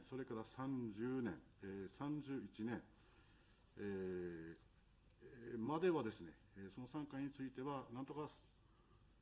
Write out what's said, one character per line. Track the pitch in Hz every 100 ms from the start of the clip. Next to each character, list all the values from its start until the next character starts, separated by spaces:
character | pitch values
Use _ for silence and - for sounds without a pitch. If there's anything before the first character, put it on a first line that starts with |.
| -
そ | 135
れ |
か | 131
ら | 113
三 | 110 - 135 131 117 101
十 | 120 131
年、 | 113 82 - -
え | 98
ー、 | 98 95
三 | - 143 151
十 | 135 135
一 | 101 -
年、 | 113 107 - - - - - - - - - -
え |
ー、 | 101 98 92 90 87 85 82 82 - - - - - - - 117 117
え | 117
ー、 |
ま | 117 156
で | 185
は | 160
で | 110
す | 101
ね、 | 85 - - 98
え |
ー、 | 98
そ | 127
の | 123
三 | 151 143
回 | 135
に | 139
つ | 139
い | 135
て | 117
は、 | 139 143 123
な | 123
ん | 139
と |
か、 | 147 151 - - - - - - - - -